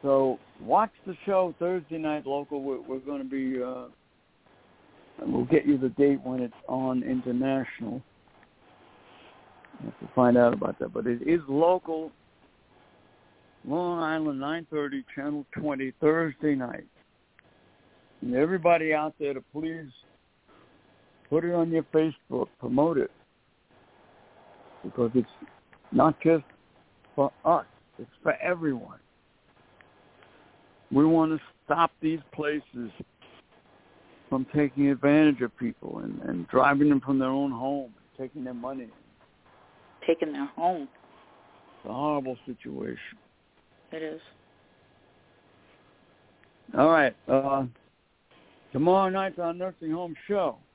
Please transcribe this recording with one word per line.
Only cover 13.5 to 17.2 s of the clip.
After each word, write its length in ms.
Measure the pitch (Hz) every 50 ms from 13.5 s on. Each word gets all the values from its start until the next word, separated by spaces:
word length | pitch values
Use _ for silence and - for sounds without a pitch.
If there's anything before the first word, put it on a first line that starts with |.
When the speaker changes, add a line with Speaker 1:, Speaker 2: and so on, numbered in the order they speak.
| _ _ -
Speaker 1:
Long 320 | 123 143 170 175 175 175 165
Island, 400 | 165 156 160 160 156 151 139 131
nine 260 | 135 143 160 170 160 _
thirty, 340 | 160 151 147 139 135 139 123 - -
Channel 300 | 143 139 151 147 147 139 _ - -
twenty, 340 | 156 151 143 131 135 131 127 _
Thursday 540 | 160 151 156 165 165 156 131 _ 156 151 143
night. 320 | 131 127 120 - - - _ _ _ _ _ _ _